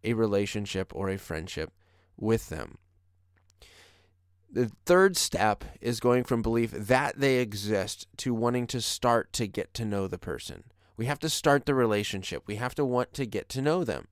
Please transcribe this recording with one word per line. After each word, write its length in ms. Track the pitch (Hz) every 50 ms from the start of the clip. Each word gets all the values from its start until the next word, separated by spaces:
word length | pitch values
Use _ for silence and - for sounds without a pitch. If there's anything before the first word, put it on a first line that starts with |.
| -
a 120 | 110 117
relationship 760 | 110 113 107 101 101 101 98 - 107 104 98 - 95 95 _ -
or 160 | - 98 95
a 80 | 95 98
friendship 540 | - - 82 78 80 - - - - - _ _ _ _ _ _ _ _ _
with 320 | - - 107 113 110 - -
them. 300 | - 80 57 50 - - _ _ _ _ _ _ _ _ _ _ _ _ _ _ _ _ - - - - - - _ _ _ _ _ _ _ _ _ _ _ _
The 200 | - - 123 110 - _ _
third 300 | - 175 180 190 202 180
step 480 | - - - - - 101 107 104 - - - - -
is 180 | - 120 117 110
going 240 | - 123 123 127 120
from 180 | - 127 117
belief 300 | 110 113 113 117 117 110
that 480 | 113 - 104 101 127 127 143 135 - -
they 200 | 139 139 131 127
exist 680 | 127 107 104 101 98 104 110 98 92 95 - - - _ _ -
to 140 | - 131 120
wanting 360 | 113 113 120 123 123 123 113
to 120 | - 123
start 520 | 113 - - - - 123 117 117 - - -
to 160 | - 120 98
get 260 | - - - - _
to 100 | - 117
know 220 | 107 101 101 98
the 100 | 95 -
person. 460 | 85 - - 78 - - - 69 - - - _ _ _ _ _
We 100 | - 113
have 120 | 127 147 -
to 80 | - 160
start 380 | - - - 156 143 143 -
the 80 | - 139
relationship. 680 | 131 123 113 107 104 104 - - 95 95 - 87 67 _
We 80 | - 104
have 180 | 104 120 127 -
to 80 | - 147
want 280 | 131 123 123 123 - -
to 120 | - 139
get 220 | 110 - 104 - _
to 120 | - 131
know 220 | 135 147 160 185 170
them. 240 | 117 90 64 - -